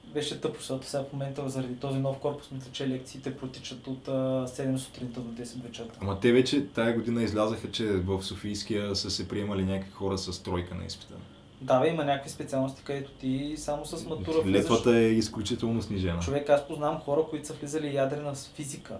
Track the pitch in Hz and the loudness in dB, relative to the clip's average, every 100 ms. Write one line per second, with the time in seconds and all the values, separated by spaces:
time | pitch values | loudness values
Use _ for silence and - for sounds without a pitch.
0 | - 147 147 - 160 - - 131 - 143 | -6 -6 -4 -4 -4 -6 -6 -6 -4 -4
1 | 131 139 139 139 135 131 123 123 139 135 | -4 -6 -6 -4 -4 -2 -4 -4 -2 0
2 | 135 135 147 120 - 131 127 - 135 127 | 0 0 -2 -4 -8 -12 -10 -4 -2 -2
3 | - 131 135 127 127 - - 127 135 131 | -6 -8 -8 -6 -10 -10 -12 -12 -8 -8
4 | - 135 131 131 127 - 135 131 - - | -2 0 2 0 -2 -2 0 0 -4 -8
5 | 127 120 117 117 120 127 120 117 113 - | -8 -6 -8 -8 -10 -10 -12 -10 -12 -6
6 | 98 92 120 120 135 143 - - 113 113 | -4 4 8 8 8 2 2 2 2 2
7 | 110 117 110 104 107 113 101 - 110 95 | 2 2 2 2 2 0 -4 -2 2 2
8 | 90 95 - 95 104 101 - 104 101 98 | 2 0 -2 -6 -4 -4 -2 0 0 -2
9 | 101 98 98 101 101 98 95 95 95 - | -2 -4 -2 -2 0 2 2 0 -4 -4
10 | 98 95 92 90 - 90 87 90 90 - | 0 0 -2 -6 -2 -2 -2 -6 -8 -10
11 | - - - - - - 131 160 156 160 | -12 -16 -16 -20 -20 -14 4 6 6 2
12 | 143 139 - - 143 135 131 131 - 139 | 2 0 -2 -8 -2 0 -2 -4 -6 -6
13 | 135 - 131 131 143 151 - 147 147 160 | -6 -6 -2 -2 -2 -6 -4 -4 -4 -6
14 | - 160 - 160 95 98 101 113 123 117 | -4 -4 2 2 6 4 6 6 8 8
15 | 113 113 110 110 101 123 117 113 95 98 | 8 6 2 -2 -2 0 0 0 0 0
16 | 92 85 87 143 143 143 - 151 147 160 | 0 0 0 0 4 4 4 -2 -2 -2
17 | 143 143 156 151 143 135 143 156 147 139 | 0 2 2 -2 -6 -8 -4 -2 0 2
18 | 135 147 147 135 - - 143 160 - - | 2 0 -4 -6 -10 -10 -8 -8 -10 -12